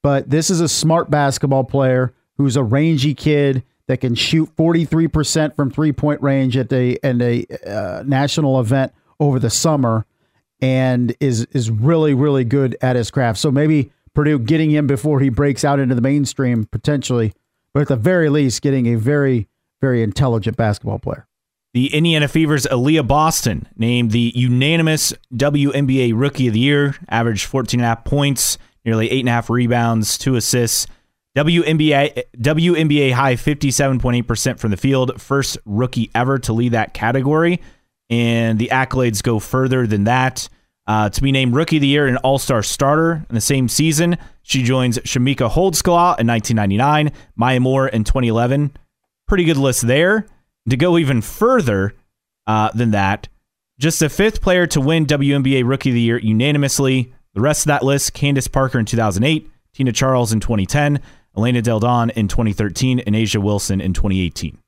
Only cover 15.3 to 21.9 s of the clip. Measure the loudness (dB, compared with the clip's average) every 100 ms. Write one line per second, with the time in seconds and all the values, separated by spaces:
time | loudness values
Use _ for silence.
15.3 | 2 0 0 0 2 0 0 2 0 -2
16.3 | -2 0 0 -2 -4 -2 -2 -2 -2 -2
17.3 | -4 _ _ _ -2 0 0 2 2 2
18.3 | 2 0 0 0 0 2 0 0 0 2
19.3 | 0 -2 _ _ _ 0 0 0 0 0
20.3 | 0 -2 -2 -2 0 -4 -6 -8 -10 -14
21.3 | _ _ _ _ -2 0